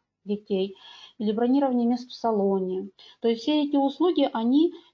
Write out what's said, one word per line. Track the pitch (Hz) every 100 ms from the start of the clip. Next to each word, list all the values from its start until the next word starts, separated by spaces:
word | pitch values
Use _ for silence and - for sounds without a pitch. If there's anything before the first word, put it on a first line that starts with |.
| _ _ 190
детей | 208 - 196 196 190 - - - -
или | 214
бронирование | 214 247 277 269 247 240
мест | 247 -
в |
салоне. | - 226 214 196 196 185 185 202 - - -
То | 233
есть | 226
все | 294 302
эти | 285 285
услуги, | 277 269 349 320 277
они | 226 233 277 349 - -